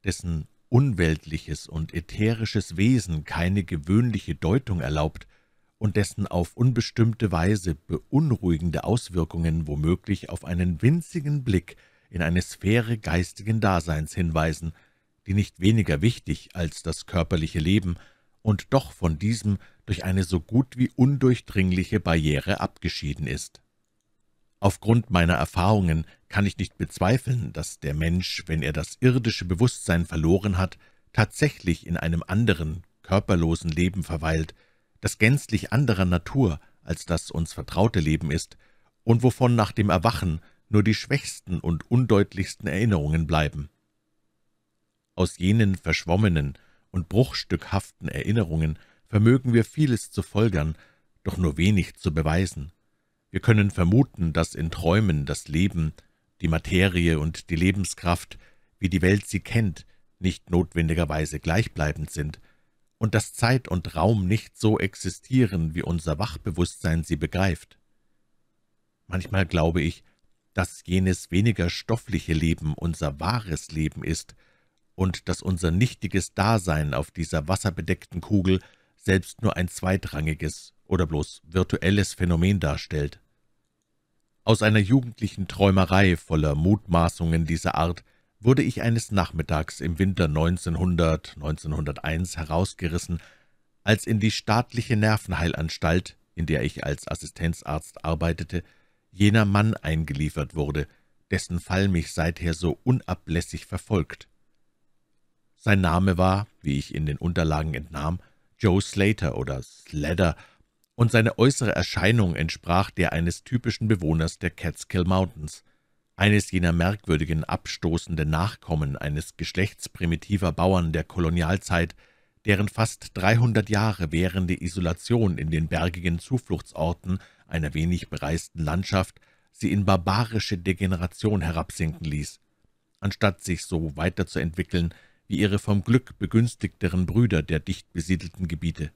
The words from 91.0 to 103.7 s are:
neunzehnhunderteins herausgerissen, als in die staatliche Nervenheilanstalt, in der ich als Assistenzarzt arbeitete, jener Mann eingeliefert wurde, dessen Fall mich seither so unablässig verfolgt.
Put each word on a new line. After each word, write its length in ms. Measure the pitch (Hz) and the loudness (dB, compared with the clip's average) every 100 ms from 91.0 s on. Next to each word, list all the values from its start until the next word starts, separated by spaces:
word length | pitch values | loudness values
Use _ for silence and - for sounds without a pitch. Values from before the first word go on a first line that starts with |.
| 82 78 - - | 2 0 -4 -10
neunzehnhunderteins 1000 | 73 76 76 76 73 67 76 80 92 - | -6 -6 -4 -4 -4 -6 -4 -4 -4 -8
herausgerissen, 840 | 78 80 95 - 87 85 - 82 - _ _ _ _ _ | -4 -2 -2 -4 -4 -4 -4 -8 -8 _ _ _ _ _
als 220 | 101 107 - | 0 0 2
in 140 | 110 | 0
die 100 | 107 | 0
staatliche 640 | - - 110 120 117 - 110 | -2 0 0 0 -6 -2 2
Nervenheilanstalt, 1200 | 107 107 - 85 82 - 78 - 80 90 - _ _ | 2 2 -2 -2 -2 -2 -6 -2 0 0 -2 _ _
in 100 | - | -6
der 200 | 80 73 | -2 0
ich 200 | 73 - | -2 -4
als 240 | - 73 - | -6 -6 -6
Assistenzarzt 960 | - 78 - 82 82 - 78 - - | -10 -12 -4 -4 -4 -6 -8 -8 -10
arbeitete, 580 | 78 80 85 82 82 87 - _ _ _ _ | -4 -2 -2 -2 -6 -8 -8 _ _ _ _
jener 360 | 92 101 110 104 | 2 4 6 4
Mann 280 | 101 110 | 2 2
eingeliefert 800 | - 76 80 76 71 76 - 69 | 0 -2 -2 -2 -2 -4 -4 -6
wurde, 320 | 80 73 73 71 _ _ _ _ | -4 -2 -2 -6 _ _ _ _
dessen 300 | 92 - 87 | -6 -4 -8
Fall 280 | - 92 98 | -2 0 2
mich 240 | 87 80 | 0 -2
seither 400 | - 82 82 85 | -2 -2 -2 -4
so 260 | 80 87 - | -2 -2 -2
unablässig 800 | 123 127 - 90 - 80 - 82 | 0 0 -2 -8 -2 -4 -4 -12
verfolgt. 640 | - | -10